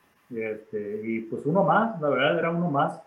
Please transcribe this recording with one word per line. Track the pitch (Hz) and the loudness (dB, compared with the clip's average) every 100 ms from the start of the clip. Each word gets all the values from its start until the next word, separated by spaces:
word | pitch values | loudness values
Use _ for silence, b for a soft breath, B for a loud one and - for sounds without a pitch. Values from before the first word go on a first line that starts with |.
| _ _ _ | _ _ _
y, | 117 | -6
este, | 110 107 - 107 104 107 | -6 -6 -8 -8 -6 -6
y, | 110 113 | -4 -4
pues, | - - 139 | -4 -4 0
uno | 180 | 2
más, | 165 180 226 185 | 4 4 2 0
la | 147 | 0
verdad, | 127 143 170 | 2 4 2
era | 160 | 0
uno | 170 175 | 0 0
más | 139 165 - | 2 0 -2